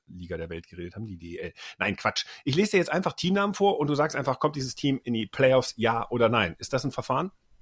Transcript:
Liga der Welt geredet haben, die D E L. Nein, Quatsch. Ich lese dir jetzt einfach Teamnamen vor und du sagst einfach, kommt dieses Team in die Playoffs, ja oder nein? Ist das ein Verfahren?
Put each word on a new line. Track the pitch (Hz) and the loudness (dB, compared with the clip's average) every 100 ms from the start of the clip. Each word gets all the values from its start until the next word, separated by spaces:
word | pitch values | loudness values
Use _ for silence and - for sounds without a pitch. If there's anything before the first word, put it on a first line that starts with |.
| - | -16
Liga | 90 87 82 | -16 -10 -8
der | 82 | -8
Welt | 85 - | -10 -12
geredet | 90 87 101 | -14 -12 -12
haben, | 110 | -12
die | 87 | -12
D | 85 | -12
E | 87 | -12
L. | - - - - | -12 -14 -18 -4
Nein, | 101 92 | -4 0
Quatsch. | 107 - - - | -2 -2 -6 -6
Ich | - | 0
lese | 151 214 | 2 4
dir | 190 | 2
jetzt | 165 | 2
einfach | 170 185 | 0 -2
Teamnamen | - 180 196 202 | 0 2 2 2
vor | 202 196 180 | 2 2 2
und | 147 | 2
du | |
sagst | 143 151 - | 2 0 0
einfach, | 135 127 | -2 0
kommt | 156 147 | 0 -2
dieses | 131 | -6
Team | - 143 135 | -2 -2 0
in | 123 | -2
die | 113 104 | -2 -2
Playoffs, | - 131 131 - - | 2 6 6 2 0
ja | 113 117 - | 0 0 -2
oder | 123 113 | 2 4
nein? | 117 90 80 | 4 2 -2
Ist | - | -4
das | 131 | -2
ein | 139 | -2
Verfahren? | - - 131 185 - _ - | -4 -2 -2 -4 -10 _ -20